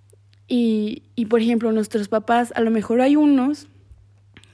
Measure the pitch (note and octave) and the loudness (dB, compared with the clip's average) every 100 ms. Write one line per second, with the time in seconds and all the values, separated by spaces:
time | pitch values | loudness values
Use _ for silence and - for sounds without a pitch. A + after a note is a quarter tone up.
0 | _ _ _ _ _ B3 A#3 G#3+ G#3 - | _ _ _ _ _ -2 0 0 -4 -8
1 | - - A3 A#3 A3+ A#3+ A3+ A3 G#3 A3 | -12 -8 -2 0 2 0 0 -2 -2 -4
2 | G3+ A3 G#3+ A#3 A#3 - A3+ A3+ G3+ A#3 | -2 -4 0 0 0 -2 0 0 0 0
3 | C4 D4 D4+ C#4 B3+ D4 - - _ - | 2 4 4 2 0 -4 -10 -20 _ -20
4 | _ _ _ - - | _ _ _ -20 -20